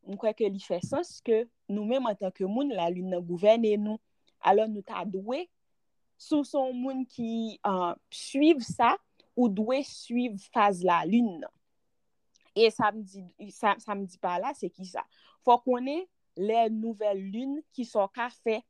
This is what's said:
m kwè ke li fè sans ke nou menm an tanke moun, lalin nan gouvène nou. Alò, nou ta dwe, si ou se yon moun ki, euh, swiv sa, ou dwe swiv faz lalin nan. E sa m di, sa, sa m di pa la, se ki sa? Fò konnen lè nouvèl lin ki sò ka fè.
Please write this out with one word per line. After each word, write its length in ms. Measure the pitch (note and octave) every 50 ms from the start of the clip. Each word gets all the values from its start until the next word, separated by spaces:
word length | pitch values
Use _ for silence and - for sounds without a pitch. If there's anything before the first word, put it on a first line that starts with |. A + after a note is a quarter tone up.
| _
m 100 | - G3
kwè 160 | G3 - A3
ke 160 | A3 - A#3 G3
li 120 | G3 G3
fè 160 | - - F#3 F3+
sans 380 | - - C4+ C#4+ F4 - - -
ke 220 | _ - A3+ G#3+ A#3+ A#3 _ _ _
nou 200 | - G3+ G#3 G#3
menm 220 | G#3+ B3 C4+ C4 A#3
an 100 | G#3 -
tanke 280 | G3+ F#3 - - G3
moun, 240 | F#3+ G#3 A#3+ D4 C#4+
lalin 380 | A#3+ F#3 E3+ E3+ F3+ F3+ F3+ F#3
nan 140 | F#3 F3 F3+
gouvène 500 | E3+ F3 E3+ F#3 G#3 A3 A#3 A3+ G#3+ G#3
nou. 220 | G#3 G#3 G#3+ G#3+ A3 _ _ _ _ _ _ _ _
Alò, 260 | - F3+ G3 G3+ A3 A3
nou 160 | G#3+ G3+ G3
ta 160 | - F#3 F#3 F3
dwe, 400 | G#3+ F#3 F#3+ F#3+ G#3+ B3+ D4+ F4+ _ _ _ _ _ _ _ _ _ _ _ _ _ _ _
si 160 | - - D#4
ou 100 | D4 C#4+
se 100 | - -
yon 200 | D4 C4 C4 B3+
moun 260 | B3 B3 C4+ C4+ C4 C4
ki, 540 | - - - A#3 A3+ A3+ A3+ A3+ A3 G3+ - -
euh, 280 | G#3 G3 F#3 F3+ F3 F3 _ _
swiv 560 | _ - - - - - C4+ D4 D#4 E4+ C#4 A#3
sa, 300 | - - - A#3+ A#3 C4+ G4+ _ _ _ _ _ _ _
ou 120 | - B3 A#3
dwe 320 | G3 F#3+ G#3+ A3 B3+ C#4
swiv 560 | C#4 - - - - - A#3 A#3+ B3 B3 G#3 G3 -
faz 380 | _ _ - G#3 G3+ G3+ F3 F3
lalin 500 | F3+ F3 E3+ D#3+ E3 G3+ A#3 A#3+ G#3+ F3
nan. 180 | D#3+ - - _ _ _ _ _ _ _ _ _ _ _ _ _ _ _ _ _ _ _ _ _
E 120 | G3+ A3+ A3
sa 220 | G#3+ - A#3+ G#3
m 120 | G#3 A3
di, 200 | G#3+ F#3 F#3+ G3 F#3 F3+ _ _ G3+ G3+
sa, 280 | - - - G#3 G3+ -
sa 180 | - - G#3
m 80 | G3+ G3
di 140 | F3+ - _
pa 160 | - F#3 F3+ F3
la, 140 | G3+ C4+
se 160 | C#4+ - - F3+
ki 160 | _ - F#3+
sa? 200 | F#3 - - - _ _ _ _ _ _ _ _
Fò 100 | B3+ A#3 A#3+
konnen 440 | _ C4 B3 B3 B3 C4+ C#4+ E4 F#4+ _ _ _ _ _ _
lè 300 | - F#3 G#3+ A3 A#3 A#3 A3+
nouvèl 520 | A3+ A3 A3 A3+ A3+ G#3 A3 G#3 G3+ G3
lin 380 | G3 G3 F#3+ A3+ B3+ C4+ C#4 D4+ D4+ _
ki 180 | _ - A#3+
sò 200 | - - A3 G3 G3
ka 200 | _ B3 A#3 B3
fè. 280 | - _ _ A#3 A3 A3 - _